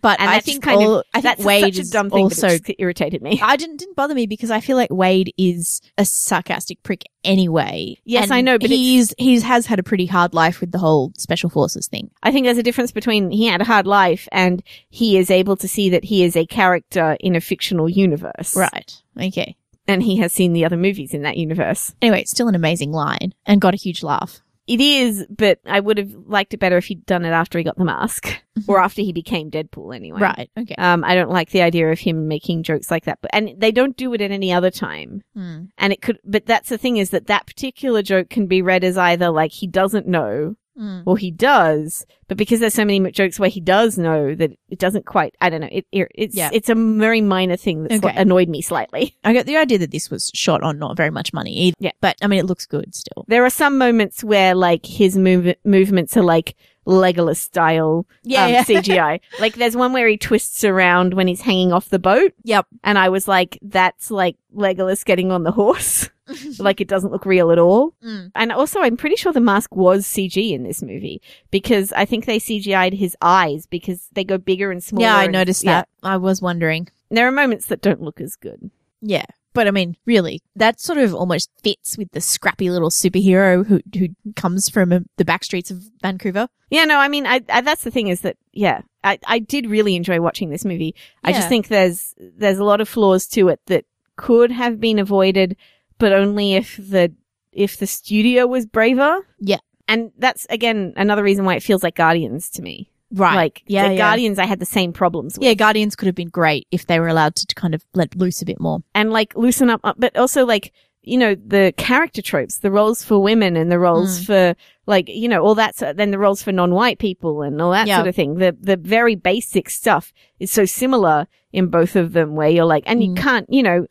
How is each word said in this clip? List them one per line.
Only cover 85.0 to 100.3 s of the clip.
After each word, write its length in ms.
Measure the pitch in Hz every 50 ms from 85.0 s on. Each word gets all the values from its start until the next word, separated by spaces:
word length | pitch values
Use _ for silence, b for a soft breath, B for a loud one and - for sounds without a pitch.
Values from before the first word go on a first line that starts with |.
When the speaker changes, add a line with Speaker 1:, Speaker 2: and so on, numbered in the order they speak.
| 175 - _
Speaker 1:
the 100 | - 190
back 180 | 165 165 185 -
streets 260 | - - 180 175 -
of 100 | 190 180 190 220 _ _ -
Vancouver. 440 | 190 190 190 - 208 180 202 233 254 _ _ _ -
Speaker 2:
Yeah, 140 | - 311 330
no, 140 | 311 302 285
I 80 | 277 285
mean, 180 | 285 285 277
I, 160 | 214 247 262 220 -
I, 120 | - 269
that's 220 | 247 294 311 - -
the 60 | 240
thing 200 | - 254 220 196
is 120 | 180 185
that, 140 | - 190 - _ _ _
yeah, 300 | - 208 208 175 120 - - _ _ _ -
I, 140 | 196 196 - -
I 140 | - 226 233
did 260 | 220 - 277 285 240 220
really 280 | 208 214 214 208 185
enjoy 240 | 175 175 190 180 165
watching 280 | 170 170 - - 190 160
this 120 | 143 170 -
movie. 280 | 196 175 165 160 160 - b b b b b b
I 80 | -
just 140 | 196 247 185
Speaker 1:
Yeah. 40 | 165
Speaker 2:
think 180 | 254 226 202 -
there's, 440 | 220 202 185 180 170 185 - - - _
there's 400 | - 90 80 - 208 202 190 190
a 40 | 208
lot 160 | 208 202 208
of 80 | 220 -
flaws 360 | - 240 208 196 185 185 - -
to 180 | - 233 190 180
it 140 | 151 - _ -
that 180 | 185 151 - _ _ _ _ _ _ -
could 340 | - - 233 233 240 240
have 280 | 247 240 247 240 226 214
been 200 | 226 226 220 208
avoided, 560 | 196 196 202 190 190 190 190 190 190 180 185 b b b b b b b b -
but 160 | 233 208 196
only 400 | 196 196 202 202 208 202 202 190
if 240 | 190 - - - -
the, 340 | 196 196 196 190 175 175 156 _ _ _ _ _ _ _
if 260 | - - 202 196 - -
the 100 | 202 190
studio 580 | - - - - 208 214 214 240 247 247 247
was 220 | 247 254 254 226 214
braver. 580 | - 220 220 240 262 247 277 302 330 392 381 _ _ -
Speaker 1:
Yeah. 180 | 196 196 196 - _ _ _ _ _ -
Speaker 2:
And 240 | 220 233 226 226 _ -
that's, 260 | 214 254